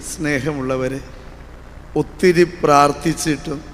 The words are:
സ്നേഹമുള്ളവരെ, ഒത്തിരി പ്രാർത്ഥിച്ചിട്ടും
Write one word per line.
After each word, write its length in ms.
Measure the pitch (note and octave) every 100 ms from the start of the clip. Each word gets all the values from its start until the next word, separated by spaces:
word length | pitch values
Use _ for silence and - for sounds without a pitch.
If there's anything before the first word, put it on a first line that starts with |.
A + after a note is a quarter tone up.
| -
സ്നേഹമുള്ളവരെ, 880 | - D3+ D3 C3 D3 C3 C3 B2+ C3+ C3+ - - - - - - - - -
ഒത്തിരി 420 | D3 - F#3 E3+ E3+ -
പ്രാർത്ഥിച്ചിട്ടും 1000 | D#3 C#3+ C#3+ C#3+ E3+ D3+ D#3+ C#3+ - D3 D#3